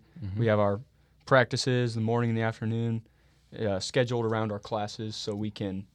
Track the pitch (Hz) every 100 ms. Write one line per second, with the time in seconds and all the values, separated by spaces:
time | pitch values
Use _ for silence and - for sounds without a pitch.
0 | - - 101 101 113 107 101 101 - _
1 | _ _ - 135 120 123 - 123 120 113
2 | 110 117 117 113 113 113 110 113 117 113
3 | 113 _ _ _ - - 107 95 - 139
4 | 120 120 113 113 110 104 - 110 107 -
5 | 110 107 - 104 107 - 101 95 -